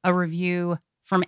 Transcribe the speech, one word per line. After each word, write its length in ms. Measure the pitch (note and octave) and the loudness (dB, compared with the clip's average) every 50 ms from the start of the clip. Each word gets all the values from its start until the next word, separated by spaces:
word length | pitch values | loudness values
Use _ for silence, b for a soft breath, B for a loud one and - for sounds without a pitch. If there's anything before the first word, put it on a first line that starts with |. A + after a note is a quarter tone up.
| - | 0
a 100 | F#3 F3+ | 0 2
review 640 | F3+ F3 E3 D#3+ E3+ F3+ F3+ F3+ F3+ F3 F3 E3+ E3 - _ _ _ | 2 0 -2 -2 -2 -2 0 0 0 -2 -2 -4 -4 -6 _ _ _
from 220 | _ - F#3+ F#3 F3+ | _ -2 0 0 0